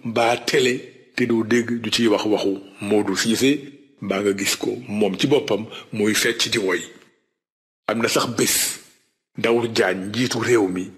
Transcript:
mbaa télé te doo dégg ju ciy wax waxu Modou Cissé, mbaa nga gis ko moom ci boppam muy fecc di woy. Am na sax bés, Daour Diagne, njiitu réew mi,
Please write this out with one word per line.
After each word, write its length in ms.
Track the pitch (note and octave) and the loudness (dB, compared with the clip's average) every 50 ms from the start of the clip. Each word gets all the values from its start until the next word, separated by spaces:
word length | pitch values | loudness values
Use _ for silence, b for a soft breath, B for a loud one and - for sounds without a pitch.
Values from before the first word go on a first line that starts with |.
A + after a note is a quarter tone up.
| - | -8
mbaa 320 | A#2 A2 A#2+ A#2 A#2 B2 - | -4 0 2 2 2 2 0
télé 720 | - - - C#3 B2 B2 B2+ - - - - - - _ - | -2 0 2 2 2 2 0 -2 -6 -12 -20 -20 -20 _ -4
te 100 | B2+ B2 | -2 0
doo 200 | A#2+ A#2 A2+ A2 | 2 2 2 2
dégg 260 | G#2+ A#2 A#2+ A2 A2+ A#2+ A#2 A2+ | 2 2 0 0 0 -4 -4 -4
ju 60 | G#2+ | -2
ciy 180 | - A#2 A#2 A2 | 0 2 4 4
wax 160 | G#2 F#2+ G#2+ | 4 2 2
waxu 320 | G#2+ G2+ F2+ - G2 F#2+ - - - - - | 2 0 2 2 0 -2 -4 -8 -16 -14 -8
Modou 360 | G2+ G2+ G#2+ G#2 G2+ G2 F#2 | -2 0 2 2 2 2 0
Cissé, 460 | - - A2+ A2 G#2 B2+ C3+ D3 D3 - - - - - _ _ - | 0 0 0 2 4 4 2 2 0 -4 -12 -20 -20 -20 _ _ -10
mbaa 200 | G2+ G2 G2 F#2+ | -6 -4 -2 0
nga 140 | G#2 G2+ G2 | 0 0 0
gis 200 | G2+ G2 - - | 0 -2 -4 -4
ko 200 | - - - G#2 A#2+ B2+ - | -2 -2 -4 -4 -4 -6 -6
moom 280 | G2+ G#2+ G#2+ F#2+ F#2+ - | -2 0 0 0 0 0
ci 100 | D3 C3+ | 0 2
boppam 380 | D3 - - - G#2 G2 A2 B B B B B | 2 2 2 0 -2 -2 -2 B B B B B
muy 220 | A2 G#2+ G#2 G#2+ G#2 | -4 0 0 2 2
fecc 360 | - - A#2 A#2 - - A2+ | 2 0 0 0 -2 -2 -2
di 80 | A2 A2+ | -2 -2
woy. 240 | G2 F#2 F2+ E2 - - - - - _ _ _ _ _ _ _ _ _ _ _ _ _ _ _ - - | 0 0 -2 -2 -6 -10 -18 -20 -20 _ _ _ _ _ _ _ _ _ _ _ _ _ _ _ -6 -4
Am 100 | G#2+ A2+ | -2 -2
na 80 | A2+ A2 | 0 0
sax 180 | - C#3+ - C3 A2 | 0 0 -2 -2 -2
bés, 420 | - B2 - - - - - - - - _ _ _ _ _ _ _ _ _ - | -2 0 0 0 0 -2 -4 -6 -10 -16 _ _ _ _ _ _ _ _ _ -10
Daour 320 | - G#2+ A#2 A#2 A#2+ A#2 A2+ | -2 0 2 2 2 2 0
Diagne, 380 | A2 A2+ G#2 F#2 F#2 F#2+ F#2+ | 0 2 2 2 2 -2 -4
njiitu 320 | G#2 G#2+ A#2+ B2+ - - A#2 | -6 -2 -2 -2 -2 -2 -2
réew 300 | A2 A#2+ A#2+ A2+ G2 F2+ | 2 4 4 4 4 2
mi, 220 | F2+ F#2 F#2 - - | 0 -4 -6 -8 -12